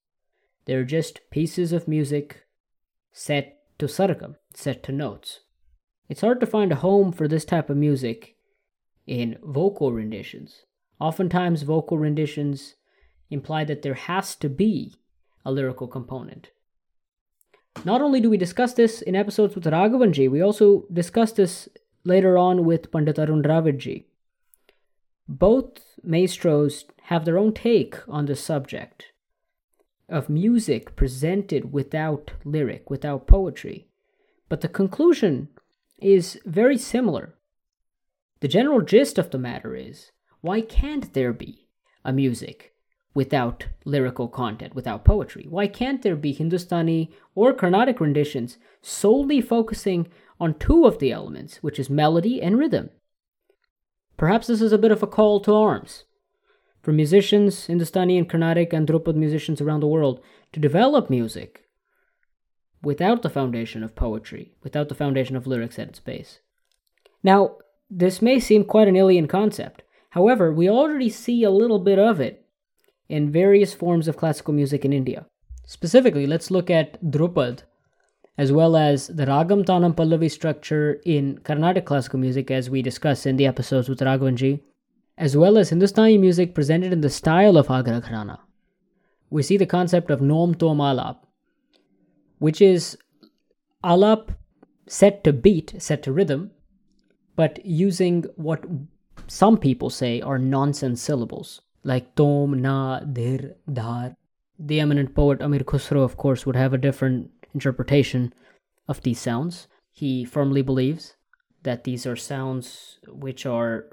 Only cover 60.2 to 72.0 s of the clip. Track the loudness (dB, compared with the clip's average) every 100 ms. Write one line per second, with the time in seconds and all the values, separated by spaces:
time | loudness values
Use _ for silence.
60.2 | _ _ _ -2 0 2 4 2 0 -2
61.2 | -4 -8 -16 _ _ _ _ _ _ _
62.2 | _ _ _ _ _ _ -6 0 0 0
63.2 | -2 -2 -4 -4 -8 -10 -12 -4 -4 -4
64.2 | -10 -18 -18 _ -8 -6 -4 -4 -2 -2
65.2 | -2 -4 -4 -6 -6 -10 -14 -14 -14 -14
66.2 | -16 -20 _ _ _ _ _ _ _ _
67.2 | 4 6 4 -2 _ _ _ 0 0 2
68.2 | 2 2 4 4 4 4 6 6 6 4
69.2 | 2 0 -2 -4 -14 -16 _ _ _ 2
70.2 | 4 4 2 2 2 4 2 0 -4 -4
71.2 | -4 2 4 4 4 2 2 4